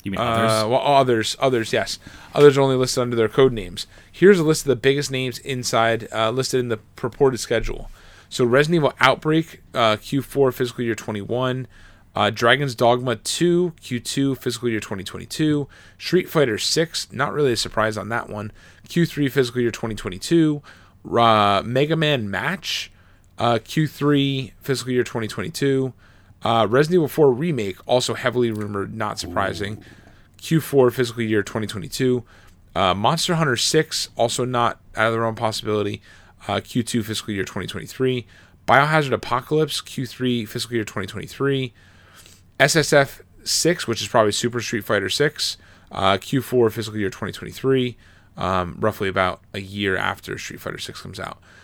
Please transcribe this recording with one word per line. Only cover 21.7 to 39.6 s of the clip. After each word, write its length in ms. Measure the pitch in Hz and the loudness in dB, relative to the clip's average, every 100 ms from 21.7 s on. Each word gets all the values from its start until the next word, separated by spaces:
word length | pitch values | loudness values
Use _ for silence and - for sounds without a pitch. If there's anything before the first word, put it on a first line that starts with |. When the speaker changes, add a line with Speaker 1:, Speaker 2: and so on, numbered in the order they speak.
| 127 147 160 | -2 0 0
Speaker 2:
Man 340 | 151 135 104 | 0 0 -2
Match, 640 | 95 135 190 - - - - - _ _ - | -4 -6 -6 -6 -8 -10 -18 -20 _ _ -4
uh, 220 | 120 117 | 0 0
Q 240 | - 156 151 | -2 -2 -2
three 680 | - 143 143 139 135 131 - | 0 2 2 2 -2 -8 -10
fiscal 300 | - 123 123 | -4 -4 -2
year 120 | 123 | -2
twenty 240 | 113 120 107 | -2 -4 -6
twenty-two. 640 | - 95 - 139 135 131 - - _ _ - | -6 -8 -2 0 0 -2 -8 -20 _ _ -6
Uh, 220 | 107 113 101 | 0 2 4
Resident 260 | 127 151 180 | 4 4 2
Evil 120 | 143 | 2
four 240 | - 143 | 4 4
Remake, 460 | 120 170 131 98 - - | 4 -2 -2 -4 -6 0
also 280 | 123 123 107 | 0 2 -2
heavily 360 | 127 123 117 | -2 0 0
rumored, 440 | 107 104 101 98 110 | -2 -4 -4 -6 -6
not 240 | 107 104 | -6 -6
surprising. 580 | - 98 98 101 101 110 | -6 -2 -2 -4 -8 -10
Speaker 1:
Ooh. 60 | - - - - - - | -16 -20 -20 -20 -20 -12
Speaker 2:
Q 220 | - 160 | 0 0
four 300 | - 139 123 | 2 4 4
fiscal 320 | 131 120 117 | 4 -4 -2
year 220 | 113 107 | 0 0
twenty 240 | 98 113 107 | 0 -6 -6
twenty-two. 560 | 101 78 - 131 123 - - - - _ - | -8 -8 -2 0 0 -4 -20 -20 -20 _ 0
Uh, 200 | 95 95 | 0 2
Monster 400 | 113 165 - 165 | 0 0 -2 0
Hunter 220 | 156 113 | 0 0
six, 520 | - 156 151 - - - | 0 0 0 -4 -6 -2
also 280 | 120 - | -2 -2
not 360 | 123 120 117 - - - | -2 0 0 -2 -10 -2
out 120 | 113 | 0
of 60 | |
the 60 | 113 | 0
realm 140 | 113 | -2
of 60 | 110 | -2
possibility. 640 | 113 110 107 107 101 104 - - - - - | -4 -4 -2 -2 -2 -6 -14 -20 -20 -14 -4
Uh, 120 | 98 | -4
Q 220 | - 127 | -2 -4
two 200 | 110 120 | -2 -2
fiscal 300 | 107 104 - | -2 -6 -6
year 120 | 101 - | -6 -6
twenty 220 | 101 85 | -6 -8
twenty-three. 600 | - - - 131 127 - - - _ - | -10 -10 -2 -2 -2 -8 -20 -20 _ 2
Biohazard 460 | 127 147 156 139 | 4 4 2 0
Apocalypse, 640 | 107 - 123 - 156 | -2 -2 -4 -2 -2